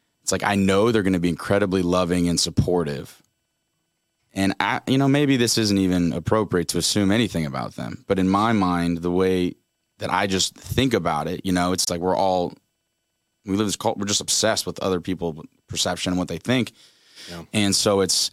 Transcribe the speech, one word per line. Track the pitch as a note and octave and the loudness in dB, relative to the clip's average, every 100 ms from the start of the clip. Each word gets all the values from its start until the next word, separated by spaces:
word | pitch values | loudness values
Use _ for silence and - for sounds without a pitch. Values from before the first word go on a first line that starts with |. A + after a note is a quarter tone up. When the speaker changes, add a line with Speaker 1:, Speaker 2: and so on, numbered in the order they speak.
| _ _ | _ _
Speaker 1:
it's | - | -6
like, | F#2+ | -2
I | G#2 G2+ | 0 2
know | F#2+ F#2+ A#2 | 4 4 4
they're | A2 | 2
gonna | F#2+ F2+ | 2 2
be | F2 | 0
incredibly | D#2+ - G2+ G2 F#2+ | -2 0 0 2 0
loving | F2 F2+ F2 F2+ F2 | 2 0 2 0 2
and | E2 | 0
supportive. | F2 - - F2 D2+ C#2 - - _ _ _ _ _ _ _ _ _ _ _ | 0 0 0 0 -2 -6 -12 -20 _ _ _ _ _ _ _ _ _ _ _
And | - G2 - | -2 -2 0
I, | G2+ B2 - | -2 -2 0
you | C3+ | 2
know, | C#3 | 4
maybe | C#3+ C#3+ C3 | 4 4 4
this | A#2 - | 2 2
isn't | G#2+ G2 | 2 2
even | F#2+ F2+ E2+ | 2 2 2
appropriate | D2 - A2 G2 F2+ E2 | 0 0 0 2 0 0
to | F2 | -2
assume | - G#2+ G2 | 0 0 2
anything | A2 G#2 F2+ D2+ | 2 0 -2 -4
about | C2 A1 - | -6 -8 -8
them, | A#1+ - - | -12 -12 -4
but | F#2 | 0
in | F#2 | 2
my | G2 A2 | 2 2
mind, | A2 F2+ F2 E2+ E2+ | 2 2 0 -2 -2
the | F2 | -2
way | F2+ F#2 F#2 F2+ - _ _ _ _ | 2 2 2 0 -4 _ _ _ _
that | G#2+ | -4
I | F#2 G2+ | -2 0
just | F#2+ - - | 0 -2 -6
think | - - C3 | -6 -2 0
about | G#2+ E2+ D2+ D#2+ | 0 0 -2 -4
it, | F2+ F#2+ | -6 -2
you | |
know, | F2+ F2+ | 0 0
it's | F#2 - | -2 -2
like | F2 | -2
we're | F#2 - | 0 0
all, | F#2+ F#2 F2 - _ _ _ _ _ _ _ _ G#2+ | 2 0 -2 -6 _ _ _ _ _ _ _ _ -4
we | G2 | 0
live | G#2+ | 0
this | F2 | 0
cult, | A2 G#2+ | -4 -2
we're | G2+ | -2
just | G#2 | -2
obsessed | - - G#2+ G2+ - | -2 0 0 0 -4
with | - | -6
other | G2 F2+ | -2 -2
people's | F2+ F2 E2+ D#2 - _ _ | -4 -4 -6 -8 -14 _ _
perception | F2 F#2 F2 F#2 | -4 -4 -2 -2
and | F2+ | -2
what | F2 | -2
they | F2 | -6
think. | - B2+ A2 - - _ _ - - | -2 -2 -2 -8 -20 _ _ -20 -16
Speaker 2:
Yeah. | F2 D#2+ | -16 -6
Speaker 1:
And | G#2+ G2+ | -2 0
so | F#2+ G#2+ G2 | 2 2 2
it's, | F#2+ - - | 2 0 -2